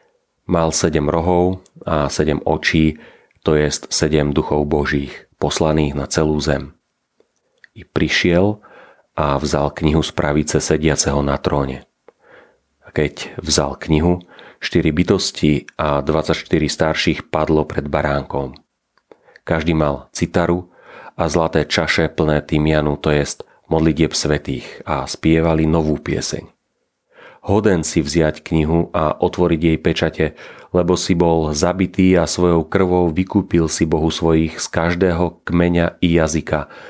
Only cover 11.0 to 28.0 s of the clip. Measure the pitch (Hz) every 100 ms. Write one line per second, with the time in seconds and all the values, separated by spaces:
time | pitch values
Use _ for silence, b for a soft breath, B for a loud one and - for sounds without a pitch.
11 | - 71 69 69 - 71 69 67 - _
12 | _ b b b b b b _ - -
13 | 76 - - - 82 76 71 69 - 78
14 | 85 87 - B B B - 87 82 78
15 | 87 98 - - 78 73 - - 78 71
16 | 71 78 78 82 - 82 76 - 80 78
17 | - 80 - 78 78 78 73 - 73 73
18 | 71 71 67 71 67 - _ _ _ _
19 | _ b b b - 80 80 80 73 71
20 | - - 85 92 85 87 90 B B B
21 | B - 85 85 80 82 73 - 80 -
22 | 80 - 78 76 - 78 76 78 76 71
23 | 78 73 71 - - b - 82 80 76
24 | 78 - 73 73 - 65 - - - 71
25 | 65 - 80 82 82 80 78 82 78 73
26 | - - - - - _ _ _ _ _
27 | _ B B B - 101 107 90 78 87